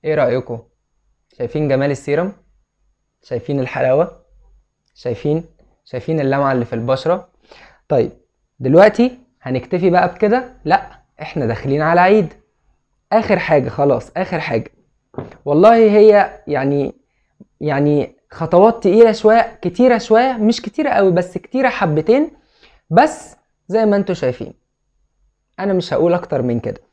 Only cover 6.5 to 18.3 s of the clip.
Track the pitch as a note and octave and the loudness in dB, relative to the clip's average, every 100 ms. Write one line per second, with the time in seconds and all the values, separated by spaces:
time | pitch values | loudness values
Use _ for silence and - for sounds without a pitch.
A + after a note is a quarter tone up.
6.5 | C3 A#2 A#2 A#2 C3 D#3 F3+ - _ _ | -2 -4 -6 -4 -4 -2 -4 -6 _ _
7.5 | - - _ _ C#3 - - _ _ _ | -20 -20 _ _ -2 -2 -6 _ _ _
8.5 | _ B2+ D#3 G#3 G#3 B3 B3 _ _ - | _ 2 4 4 4 -2 -2 _ _ -8
9.5 | C3 - F3+ F#3 F3+ F3+ - G#3+ A#3+ B3+ | -8 -4 -2 0 2 0 -2 0 0 -4
10.5 | - D3+ F3 - - _ _ D3+ - A#2+ | -12 -2 -2 -2 -20 _ _ -12 -6 -6
11.5 | A2 C3+ C#3 D#3 E3+ F3+ G#3+ D#3+ - _ | -4 -4 -2 0 2 4 2 0 -8 _
12.5 | _ _ _ _ _ _ G#3+ A3 F#3+ - | _ _ _ _ _ _ -2 0 -2 0
13.5 | D3+ B2+ - C#3+ A#2+ - - F#3 D#3 D3 | -2 -2 -2 0 0 -4 -10 -8 -8 -6
14.5 | A2+ - _ _ _ _ - - - - | -6 -8 _ _ _ _ -16 -16 -14 -2
15.5 | C#3+ G3+ A#3 A3 G#3 G#3+ G#3 F#3+ - - | 4 6 6 4 6 6 6 2 -6 -6
16.5 | C#3+ C#3 C#3+ C#3 - _ _ _ _ _ | -4 -2 -2 -4 -8 _ _ _ _ _
17.5 | _ D3 C#3 D3 D3 - _ _ | _ -6 -2 0 0 -2 _ _